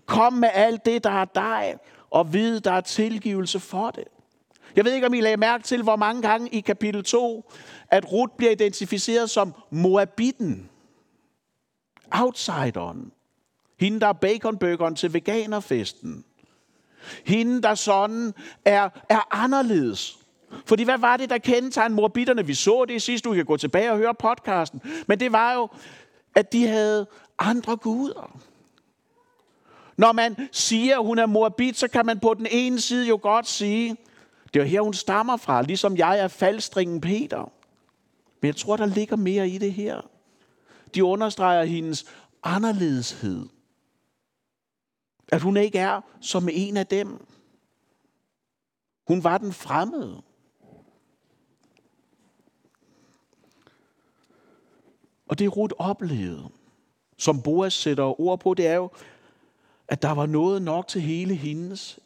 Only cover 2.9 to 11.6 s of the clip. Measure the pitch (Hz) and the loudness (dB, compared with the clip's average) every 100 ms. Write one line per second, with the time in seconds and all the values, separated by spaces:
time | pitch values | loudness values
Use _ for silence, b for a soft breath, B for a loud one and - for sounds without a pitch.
2.9 | - 220 220 208 196 180 190 - 185 226 | -2 -2 -2 -4 -2 -2 -6 -6 -6 -6
3.9 | - - _ _ _ _ _ B - 214 | -6 -14 _ _ _ _ _ B 2 4
4.9 | 262 247 247 220 214 220 240 - 247 226 | 2 2 2 2 4 2 2 0 0 2
5.9 | 214 208 240 220 220 240 226 202 202 214 | 2 2 0 0 0 0 -4 -2 -2 -2
6.9 | 202 190 233 240 226 - B B B B | -2 0 0 0 -4 -12 B B B B
7.9 | 196 - 208 247 - 240 208 208 196 196 | 2 2 0 -2 0 2 2 0 -2 -6
8.9 | 208 214 233 226 - 196 147 - 151 185 | -4 0 0 2 0 0 -4 -8 0 4
9.9 | 190 196 - 240 262 190 95 92 _ _ | 4 2 0 -2 -2 -4 -4 -10 _ _
10.9 | _ _ _ _ _ _ _ | _ _ _ _ _ _ _